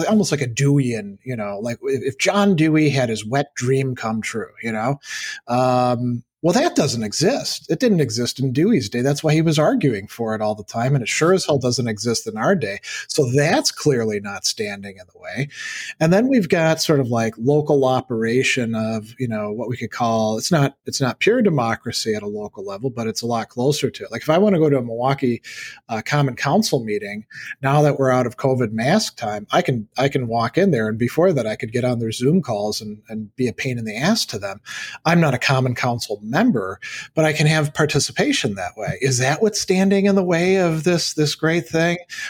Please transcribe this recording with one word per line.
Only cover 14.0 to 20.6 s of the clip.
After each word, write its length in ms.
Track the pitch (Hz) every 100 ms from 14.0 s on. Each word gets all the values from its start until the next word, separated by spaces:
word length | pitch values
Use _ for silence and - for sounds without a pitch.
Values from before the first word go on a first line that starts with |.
| 113 104
not 260 | 101 98 -
standing 520 | - 104 101 101 95
in 80 | 90
the 60 | _
way. 300 | 82 95 143 - - - - -
And 120 | 160
then 160 | 185 254
we've 220 | 262 165
got 320 | 180 160 160
sort 180 | - 147
of, 100 | 120
like, 260 | 120 113 -
local 480 | 117 147 147 147 131
operation 880 | 127 - 113 113 123 127 - 117
of, 400 | 113 110 110 107 -
you 80 | 127
know, 240 | 107 104
what 180 | 107 113
we 80 | 123
could 140 | 113
call, 480 | - 117 113 110 110
it's 120 | -
not, 260 | 170